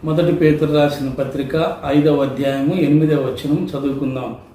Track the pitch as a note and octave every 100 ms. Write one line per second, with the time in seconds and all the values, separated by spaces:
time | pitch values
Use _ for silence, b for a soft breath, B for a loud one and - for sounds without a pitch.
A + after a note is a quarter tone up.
0 | D#3 D#3 E3+ - D#3 D3+ D3 D3 D3 -
1 | C3+ B2+ C3 C#3 B2+ D#3+ E3 - C#3+ D3
2 | D3+ C#3+ C3+ - C#3 C3+ C#3 F#3 D3 D3+
3 | D#3 D3 C3 - C#3+ D#3+ F3+ C#3+ C#3 C3+
4 | C3+ C3 A#2+ A2+ -